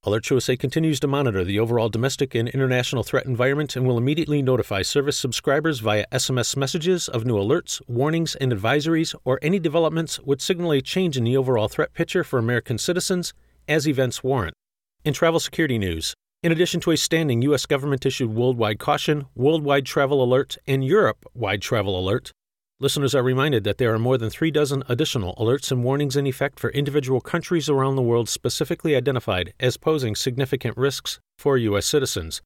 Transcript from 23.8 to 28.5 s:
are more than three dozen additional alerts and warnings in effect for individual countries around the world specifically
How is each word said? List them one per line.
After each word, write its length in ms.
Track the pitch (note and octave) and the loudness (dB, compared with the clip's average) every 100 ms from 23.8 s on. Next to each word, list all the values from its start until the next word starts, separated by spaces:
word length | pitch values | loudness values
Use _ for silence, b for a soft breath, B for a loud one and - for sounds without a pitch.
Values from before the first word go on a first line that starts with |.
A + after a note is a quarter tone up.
| B2 | 0
are 60 | A2 | 2
more 220 | A#2 C3 | 2 0
than 100 | A2 | -2
three 220 | - E3 | -2 0
dozen 320 | D3+ D3 C#3 - | 2 0 -2 -2
additional 460 | A#2+ D#3 B2 F2+ - | -2 0 -2 -4 -2
alerts 340 | A2 C#3 - | 0 0 0
and 120 | B2+ | -2
warnings 320 | A#2+ C#3 C#3+ C3+ | 0 0 0 0
in 120 | C#3 | -2
effect 320 | B2+ C#3 - | -2 -4 -2
for 100 | B2 | -4
individual 500 | C3+ C#3+ C#3+ C3 C3 | -2 0 0 0 -2
countries 480 | - E3+ - F3 D3 | 0 -6 -2 -2 0
around 280 | C#3 C3+ C3+ | 0 2 2
the 80 | |
world 260 | B2 A#2 A2+ | 2 2 0
specifically 640 | - B2 | -2 -4